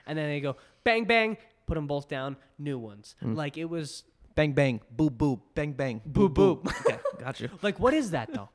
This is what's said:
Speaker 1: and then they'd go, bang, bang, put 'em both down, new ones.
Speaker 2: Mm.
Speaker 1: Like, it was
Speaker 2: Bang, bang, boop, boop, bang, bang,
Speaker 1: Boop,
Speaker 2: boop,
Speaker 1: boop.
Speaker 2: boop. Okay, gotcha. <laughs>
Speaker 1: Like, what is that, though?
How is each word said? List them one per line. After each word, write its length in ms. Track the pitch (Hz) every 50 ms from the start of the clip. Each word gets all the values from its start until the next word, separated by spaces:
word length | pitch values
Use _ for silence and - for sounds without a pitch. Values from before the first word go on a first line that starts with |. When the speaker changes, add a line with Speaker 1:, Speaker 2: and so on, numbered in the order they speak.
| -
Speaker 1:
and 120 | - 156 156
then 100 | 151 147
they'd 120 | 147 147
go, 160 | 139 139 127 - - _ _ _
bang, 220 | - 240 226 226 226
bang, 320 | 190 233 226 220 220 214 - - _ _ _ _
put 100 | - 165
'em 100 | 160 147
both 220 | 143 143 143 143 -
down, 280 | 147 131 135 139 135 135 _ _ _ -
new 180 | 147 147 135 123
ones. 360 | 113 104 101 104 - - - -
Speaker 2:
Mm. 140 | - 113 110
Speaker 1:
Like, 220 | 156 151 147 - 156
it 80 | 165
was 380 | 165 170 165 151 135 - - - _ _ _ - - -
Speaker 2:
Bang, 180 | 156 151 151
bang, 300 | 135 147 143 131 120 107 - - 117
boop, 220 | 120 156 151 123
boop, 240 | 110 156 143 127 98 - _ -
bang, 180 | 160 147 147
bang, 280 | 139 131 135 131 113 110 -
Speaker 1:
Boop, 280 | 151 139 196 202 185 135
Speaker 2:
boop, 0 |
Speaker 1:
boop. 280 | - 196 190 165 - -
Speaker 2:
boop. 160 | - - - - -
Okay, 60 | 110 - - 554 - -
gotcha. 300 | 120 131 - - 117 123 -
<laughs> 60 | -
Speaker 1:
Like, 180 | - 202 - -
what 140 | 208 254 302
is 160 | 311 262 196
that, 200 | 160 127 113 - 302
though? 160 | 104 98 -